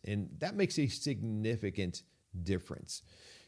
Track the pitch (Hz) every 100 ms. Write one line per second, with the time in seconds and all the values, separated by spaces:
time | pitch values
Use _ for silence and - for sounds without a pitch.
0 | - 104 95 - 160 202 185 - 139 -
1 | 147 110 110 107 110 113 101 98 90 -
2 | - _ _ 92 87 92 - - - -
3 | - - - -